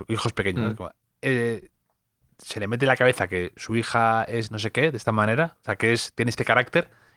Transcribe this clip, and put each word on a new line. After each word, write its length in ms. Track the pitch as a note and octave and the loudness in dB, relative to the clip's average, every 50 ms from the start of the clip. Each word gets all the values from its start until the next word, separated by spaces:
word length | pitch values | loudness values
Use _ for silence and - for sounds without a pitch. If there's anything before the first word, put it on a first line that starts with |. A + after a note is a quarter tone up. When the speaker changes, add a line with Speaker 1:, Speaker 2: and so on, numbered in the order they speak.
| - | -8
Speaker 1:
Hijos 260 | - A2+ A2 - A#2 - | -6 -4 -4 -4 -4 -2
pequeños, 300 | - G2 G2 F2+ A#2+ A2+ | -2 -2 -2 -2 -2 -2
¿no? 60 | G#2+ | -4
Speaker 2:
Mm. 40 | G#2+ | -4
Speaker 1:
Como, 160 | - F2+ - - _ _ _ _ - | -6 -10 -14 -14 _ _ _ _ -6
eh, 480 | - C3+ C3 A#2+ A#2 A#2 A2+ G2+ - - _ _ _ _ _ _ _ _ _ _ _ _ _ - | -2 0 0 0 0 -2 -4 -6 -10 -16 _ _ _ _ _ _ _ _ _ _ _ _ _ -20
se 200 | - - - G#2+ | -14 -12 -10 -6
le 80 | G2+ | -6
mete 180 | G2+ A#2+ A#2+ C#3 | -4 -2 0 2
en 20 | C3+ | 2
la 80 | B2+ | 4
cabeza 300 | - B2 B2+ B2 - G2+ | 6 6 4 4 2 0
que 240 | F#2 F#2+ F2+ F2+ F2+ - | -2 -2 -2 -4 -4 -6
su 180 | - - - A2+ | -10 -8 -4 -2
hija 480 | A#2 A2 - - A#2 A2+ A2+ A2+ A2+ A2 | -2 -2 0 0 2 4 4 4 2 0
es 280 | - A#2 A#2 A2 G#2+ | -2 -4 -6 -6 -6
no 80 | A2 G#2+ | -6 -6
sé 120 | G#2+ G#2+ | -6 -4
qué, 200 | - A#2+ C#3+ D#3+ | -2 0 0 0
de 60 | B2+ | 0
esta 140 | G#2+ - A#2+ | -2 -2 0
manera, 460 | A2 G#2+ G#2+ A2 A2+ C#3 E3 E3 - _ | 2 2 2 2 2 2 0 -2 -4 _
o 40 | - | -6
sea, 100 | - G2+ | -6 -4
que 180 | - - A2+ A#2 | 0 2 2 2
es, 200 | A#2 - - - | 0 -2 -4 -4
tiene 160 | - A#2 A#2+ | -2 -2 -2
este 160 | G#2+ - A#2 | -2 -2 0
carácter, 440 | - A2+ B2 B2 - - E3+ - - _ _ _ _ _ | 2 2 2 2 2 0 -2 -2 -2 _ _ _ _ _